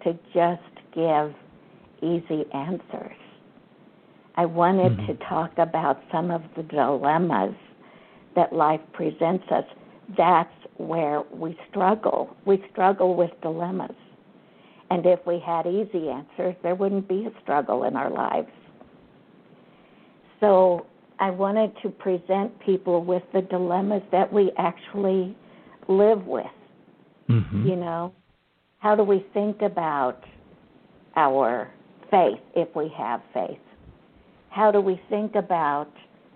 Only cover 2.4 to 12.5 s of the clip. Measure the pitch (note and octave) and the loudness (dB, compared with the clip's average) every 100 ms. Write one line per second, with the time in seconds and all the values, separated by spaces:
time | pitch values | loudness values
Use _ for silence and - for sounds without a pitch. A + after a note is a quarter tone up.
2.4 | D3 C#3 D3 G3 - - - - - - | -6 -8 -6 -8 -10 -14 -14 -18 -20 -20
3.4 | - - _ _ - _ _ _ _ - | -20 -20 _ _ -20 _ _ _ _ -2
4.4 | E3+ E3 F3 F#3+ F#3 G2 G#2 B2 - D#3+ | -2 2 2 4 4 2 -4 -8 -6 -4
5.4 | E3 - E3 E3 D#3 C3+ - E3 F3 E3+ | -2 0 0 0 -2 -2 -4 -4 -2 -4
6.4 | D#3+ - D#3 D3 B2+ C#3 C#3+ D#3+ F3 A#2 | -8 -12 -6 -2 0 0 0 2 0 0
7.4 | F#2+ - - - - - - - - - | -2 -6 -18 -20 -20 -20 -20 -20 -4 0
8.4 | E3+ E3 D3+ D#3 - - D#3+ D3+ E3 F#3 | 0 2 0 0 -6 -8 -6 -2 0 -2
9.4 | - - - - - - - F#3+ E3+ E3+ | -2 -2 -2 -12 -20 -20 -6 0 4 4
10.4 | E3+ - - - F3 E3 D3+ D3 - - | 2 -8 -18 -12 -6 -2 -2 -2 -6 -10
11.4 | E3 E3 - G3+ F#3 A3 - - - - | -10 -10 -10 0 0 2 0 -2 -4 -4
12.4 | G3 | 0